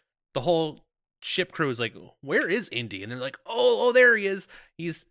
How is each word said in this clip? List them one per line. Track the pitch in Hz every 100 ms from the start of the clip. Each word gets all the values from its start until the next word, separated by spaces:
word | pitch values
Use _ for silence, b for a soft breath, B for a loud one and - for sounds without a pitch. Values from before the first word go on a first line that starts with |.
| _ _ _
the | 135
whole | 147 170 156 - _ _ _ _
ship | - - 180
crew | - 147
is | 117
like, | 113 92 - _
"Where | 139 202 233
is | 214 202
Indy?" | 117 117 95
And | 104
they're | 127
like, | 123 - -
"Oh, | - 247 226
oh, | 240
there | 240 247 220
he | 196
is. | 196 - B B -
He's, | 165 156 -